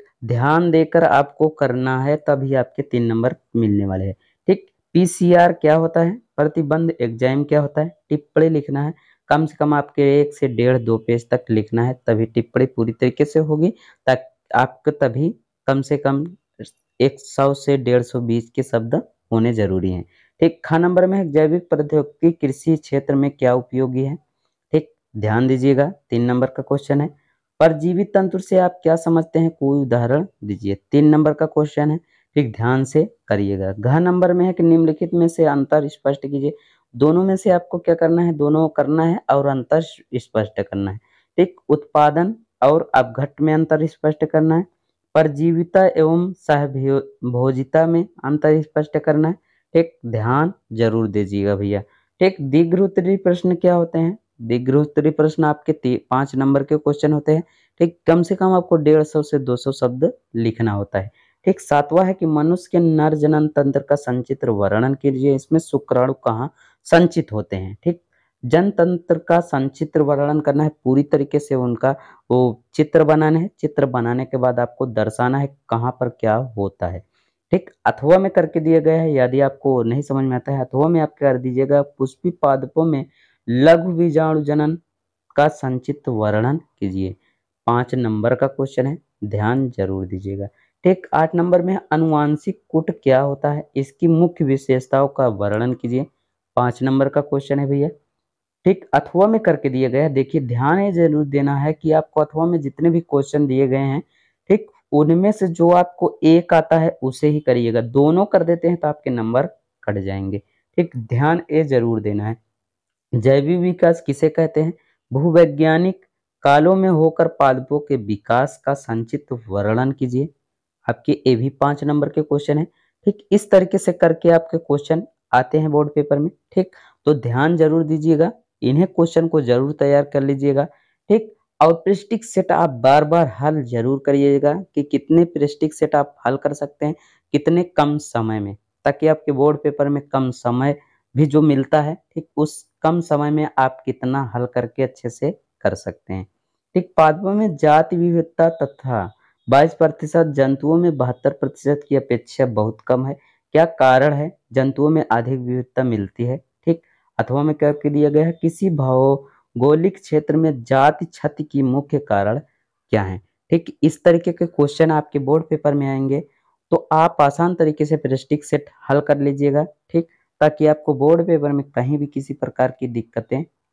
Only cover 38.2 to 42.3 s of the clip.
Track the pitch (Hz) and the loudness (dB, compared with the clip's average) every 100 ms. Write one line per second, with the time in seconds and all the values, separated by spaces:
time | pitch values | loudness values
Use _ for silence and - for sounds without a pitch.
38.2 | 170 151 147 156 160 151 139 160 165 185 | 0 0 0 2 2 0 0 0 0 0
39.2 | - 139 139 135 117 156 160 - _ 123 | 0 0 0 -2 0 -2 -2 -10 _ -10
40.2 | - 110 107 - 101 98 98 104 _ _ | -6 -4 -4 -6 -6 -6 -6 -8 _ _
41.2 | _ - 180 - - 151 - 151 147 151 | _ -2 -2 -2 -2 -2 0 2 2 2
42.2 | 180 | -2